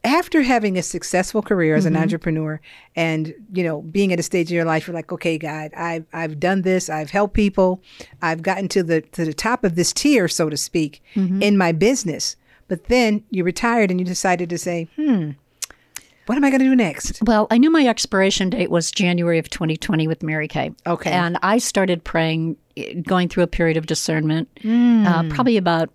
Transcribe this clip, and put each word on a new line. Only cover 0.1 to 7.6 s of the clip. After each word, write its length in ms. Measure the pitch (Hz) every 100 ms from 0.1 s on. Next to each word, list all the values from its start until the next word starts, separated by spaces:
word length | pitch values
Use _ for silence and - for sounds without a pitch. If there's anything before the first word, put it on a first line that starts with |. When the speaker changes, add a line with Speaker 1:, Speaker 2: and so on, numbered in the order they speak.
| 311 359 320
Speaker 1:
having 340 | 254 240 208 185
a 40 |
successful 600 | 170 175 - 180 185 220
career 340 | 202 190 160 156
as 100 | 180
an 60 |
Speaker 2:
Mm-hmm. 100 | 160
Speaker 1:
entrepreneur 580 | 185 165 175 160 156 156 - - _ -
and, 380 | 165 160 156 - -
you 140 | 185 170
know, 160 | 151
being 320 | 160 190 196
at 60 | 170
a 40 |
stage 260 | 165 185 170
in 60 | 175
your 80 |
life, 240 | 165 160 170
you're 60 |
like, 180 | 170 151
"Okay, 260 | 170 170 160
God, 360 | 160 156 151 -
I've, 300 | 170 165 160
I've 260 | 165 165 151
done 220 | 180 196
this. 280 | 185 185 180
I've 200 | 156 156
helped 240 | 196 202
people. 480 | 226 208 196